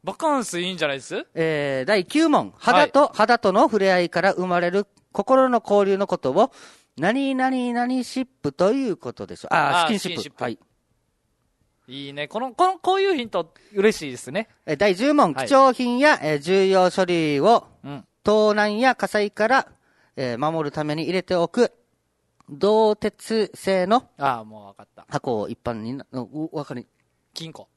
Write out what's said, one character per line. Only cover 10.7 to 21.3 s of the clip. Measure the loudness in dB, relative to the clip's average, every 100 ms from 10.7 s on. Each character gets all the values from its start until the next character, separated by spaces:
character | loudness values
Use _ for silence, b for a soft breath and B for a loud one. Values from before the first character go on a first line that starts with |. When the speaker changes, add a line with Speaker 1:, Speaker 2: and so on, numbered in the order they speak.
| _ _ _ _ _ _ _ _ _ _ _ _
Speaker 1:
い | -16 -14
い |
ね。 | -10 -8
こ | -6
の、 | -8
こ | 0 0
の、 | 2
こ | -2 0
う |
い | 0
う | -2
ヒ | -2
ン |
ト、 | -6 -6 _ _
嬉 | 0 0 0
し | -8
い |
で | -12
す | -8
ね。 | -8 -8 _ -8
Speaker 2:
え |
ー、 | 0
第 | 0 2
十 | 2
問。 | 2 2
Speaker 1:
は | 0
い。 | 2
Speaker 2:
貴 | 6
重 | 6
品 | 4 -2 2
や、 | 2 2
え | -2 -4
ー、 |
重 | 0 2 4
要 | 4 2
書 | 2 0
類 | 0 0 2
を、 | 4 4 0 _
Speaker 1:
う | -14
ん。 | -14 -16 _
Speaker 2:
盗 | 0 4 4
難 | 2 0 2
や | 0 0
火 | -2
災 | -2 -2
か | -2 2
ら、 | 2 0 _ _ _ _ -8
え | -6 -2
ー、 |
守 | -2 -2 -6
る |
た | -4 -4
め | -4
に |
入 | -2
れ | -4
て | -2